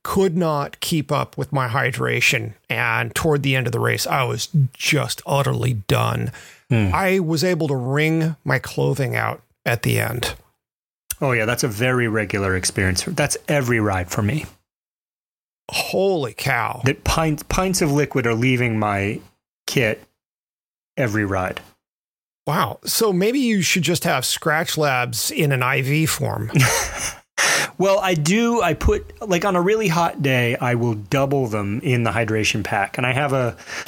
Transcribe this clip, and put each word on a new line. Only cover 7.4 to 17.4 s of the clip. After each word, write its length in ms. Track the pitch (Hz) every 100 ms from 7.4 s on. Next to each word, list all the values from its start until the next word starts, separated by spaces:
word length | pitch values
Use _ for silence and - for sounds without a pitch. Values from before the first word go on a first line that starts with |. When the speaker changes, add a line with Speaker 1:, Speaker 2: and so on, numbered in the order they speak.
Speaker 1:
able 240 | 180 170 151
to 60 | 135
wring 600 | 123 143 156 160 160 156
my 140 | - 131
clothing 580 | - - 139 139 127 117
out 260 | 110 120 _ _ -
at 160 | 117
the 160 | 123 113
end. 360 | 110 120 - - _ _ _ _ _ _ - -
Speaker 2:
Oh, 120 | 143
yeah, 140 | 120 110
that's 180 | 123
a 40 | 139
very 380 | 104 127 127 117
regular 480 | 107 104 104 98 92
experience. 480 | - - 95 90
That's 320 | - 151 147 - -
every 320 | 151 120 120
ride 300 | 104 92 87
for 120 | -
me. 240 | 104 151 - - _ _ _ _ _ _ _ _ _ _ -
Speaker 1:
Holy 600 | - - 185 196 180 127
cow. 480 | - 135 123 107 -
Speaker 2:
That 200 | 123 147
pints, 380 | - - 160 151